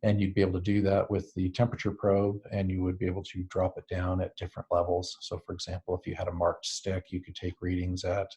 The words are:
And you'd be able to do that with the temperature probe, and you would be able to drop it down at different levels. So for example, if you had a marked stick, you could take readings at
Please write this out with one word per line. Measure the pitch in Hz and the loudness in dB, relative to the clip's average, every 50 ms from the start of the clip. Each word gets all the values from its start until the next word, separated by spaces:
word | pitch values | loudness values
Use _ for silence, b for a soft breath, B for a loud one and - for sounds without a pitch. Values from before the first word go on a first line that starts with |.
And | - 107 104 101 | 4 4 4 4
you'd | 101 95 95 | 4 2 4
be | 101 | 4
able | 98 92 90 92 | 2 4 2 0
to | |
do | 90 101 101 104 | 0 2 2 4
that | 101 95 98 101 - - | 4 4 4 4 4 2
with | 107 95 87 - - | 0 -2 -2 -4 -4
the | - 92 92 | -2 -2 0
temperature | 92 - 120 120 - - - 104 | 2 2 2 2 2 -2 -2 -4
probe, | - - - 104 98 98 101 101 101 104 - - | -4 0 2 4 4 6 4 2 0 -2 -6 -6
and | - 101 98 92 | -2 -2 0 0
you | 92 92 | 0 0
would | 92 92 92 92 | 0 0 0 0
be | - | 0
able | 92 90 95 98 | -2 -2 -2 -6
to | - - 92 90 | -8 -6 -6 -6
drop | 90 - 95 92 92 - | -4 0 0 0 0 0
it | - 85 _ | -4 -8 _
down | 92 90 90 90 92 92 | -4 -2 0 2 2 2
at | 90 - - | 0 -2 -4
different | - - 85 _ - 87 _ | -8 -10 -10 _ -10 -6 _
levels. | 87 87 87 87 87 87 90 - - - | 2 2 2 2 2 0 0 -4 -10 -12
So | - - - 90 - | -10 -8 -8 -8 -6
for | - | -8
example, | 87 87 - - 90 90 - - 90 | -8 -8 -6 -6 -6 -8 -4 -4 -4
if | 92 - | -4 -4
you | - 92 | -6 -6
had | - 95 87 | -4 -4 -4
a | |
marked | 85 87 87 85 85 - - | -2 2 2 2 2 0 -4
stick, | - - - - 98 95 92 90 - | -8 -8 -6 -4 -2 -2 -2 -4 -4
you | - 90 | -6 -6
could | - - 90 | -6 -6 -14
take | - - 90 87 _ | -6 -6 -6 -6 _
readings | - 90 90 90 90 90 90 90 - | -4 -2 0 0 0 -2 -2 -2 -2
at | 92 90 101 98 - - | -2 0 -2 -2 -4 -8